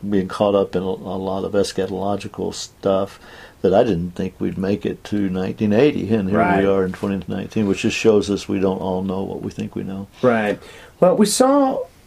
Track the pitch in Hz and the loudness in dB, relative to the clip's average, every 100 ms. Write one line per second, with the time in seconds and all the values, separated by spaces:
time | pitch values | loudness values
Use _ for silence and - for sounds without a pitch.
0 | 101 101 95 - 104 101 98 92 95 92 | 0 0 0 0 4 4 2 -2 -4 -6
1 | 98 95 95 95 92 101 95 - 95 95 | -6 -6 -4 -4 -2 -2 -2 -2 -4 -4
2 | 98 101 104 - 92 90 - _ 98 95 | -4 -4 -6 -8 -8 -8 -14 _ -2 0
3 | 98 - - - - - 95 95 123 87 | -2 -8 -20 -20 -20 -2 2 4 2 0
4 | 87 - 92 - 98 87 95 101 107 98 | -4 -6 -8 -4 -6 -4 -2 -2 -4 -8
5 | - 104 101 92 95 - 107 104 147 95 | -6 -4 -2 -2 -4 -2 2 4 4 2
6 | 95 113 95 98 - 98 98 98 92 92 | 0 0 2 2 2 2 2 2 0 -2
7 | 101 98 87 98 95 - 104 95 113 - | -4 -4 -4 -8 -4 -2 0 0 0 2
8 | 110 104 95 98 - 101 95 95 92 92 | 4 4 4 -2 -2 0 0 0 -2 -4
9 | 95 95 98 92 104 - 104 - 98 95 | -2 -4 -6 -8 -10 -8 -8 -8 -8 -10
10 | 98 - 127 117 107 101 - - - _ | -12 0 2 2 0 -4 -8 -20 -20 _
11 | 175 180 208 - 254 285 269 - - _ | 2 4 2 4 4 4 2 0 -8 _